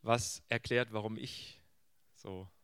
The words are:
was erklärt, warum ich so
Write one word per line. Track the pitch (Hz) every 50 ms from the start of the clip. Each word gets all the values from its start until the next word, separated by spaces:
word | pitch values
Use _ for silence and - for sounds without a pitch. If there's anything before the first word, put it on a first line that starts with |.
was | - 110 117 120 117 - - - - -
erklärt, | 120 117 - - 120 120 123 120
warum | 110 107 104 110 110
ich | 117 123 - - - - - - - - _ _ _ _ _ _ _ _ - -
so | - - 104 95 92 95 95 - _